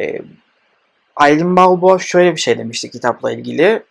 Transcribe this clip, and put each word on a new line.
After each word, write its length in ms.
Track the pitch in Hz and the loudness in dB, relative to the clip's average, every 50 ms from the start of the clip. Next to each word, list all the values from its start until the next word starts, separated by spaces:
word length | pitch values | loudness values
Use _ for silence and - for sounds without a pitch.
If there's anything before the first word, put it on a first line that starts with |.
Ee, 200 | 98 - - - - - - _ _ _ _ _ _ _ _ _ _ _ _ _ _ _ - | -10 -10 -10 -10 -14 -16 -20 _ _ _ _ _ _ _ _ _ _ _ _ _ _ _ -2
Aylin 400 | 147 147 147 151 156 170 180 180 | 2 2 4 4 2 0 0 2
Balboa 440 | 180 185 185 185 175 180 185 190 185 | 4 4 4 2 2 2 2 2 2
şöyle 360 | 185 - - 175 180 175 160 | 0 0 2 2 2 2 0
bir 60 | - | -2
şey 160 | - 127 117 | -2 -2 -2
demişti 340 | 120 113 113 117 - - - | -2 -4 -10 -10 -12 -12 -12
kitapla 400 | - 117 - 120 113 - - 120 | -10 -6 -4 -4 -4 -4 -6 -6
ilgili. 520 | 117 117 120 120 120 135 165 208 226 202 - _ | -6 -8 -10 -8 -2 0 0 0 0 -2 -6 _